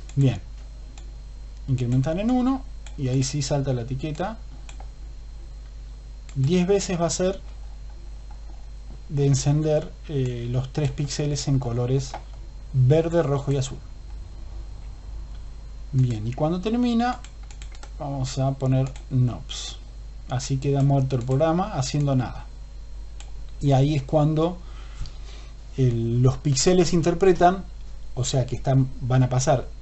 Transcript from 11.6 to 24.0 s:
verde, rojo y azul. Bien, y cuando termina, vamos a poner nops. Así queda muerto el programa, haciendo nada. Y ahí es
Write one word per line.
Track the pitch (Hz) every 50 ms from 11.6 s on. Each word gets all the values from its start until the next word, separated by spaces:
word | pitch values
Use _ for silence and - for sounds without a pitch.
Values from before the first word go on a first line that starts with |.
| - 120 117 123 120 123 135 139 135 - - - - - - - - - - - - - -
verde, | 131 127 127 151 160 165 170 165 170 156
rojo | 135 143 135 - 139 139
y | 139
azul. | 131 - - - - - - - - - - - - - - - - - - - - - - - - - - - - - - - - - - - - - - - - - - - - - 135
Bien, | 127 127 120 113 104 107
y | 117 127
cuando | - 156 156 180 185
termina, | 185 220 226 240 247 240 233 226 240 247 247 - - - - - - - - - - - - - - - - -
vamos | 156 143 139 139 131 131 - 139
a | 131 135 135
poner | - 135 131 131 131 131 131 - - - -
nops. | 135 127 123 120 107 87 - - - - - - - - - - - - - - - - - -
Así | 127 131 - - 135 135
queda | 139 143 139 139
muerto | 135 143 139 139 131 131 135
el | 120 117
programa, | 131 131 135 156 160 165 175 196 220 202
haciendo | 151 131 - - 147 147 139 135
nada. | 127 - - - - - - - - - - - - - - - - - - - - - - - - - - - -
Y | 151 139 135
ahí | 131 139 147 156
es | 143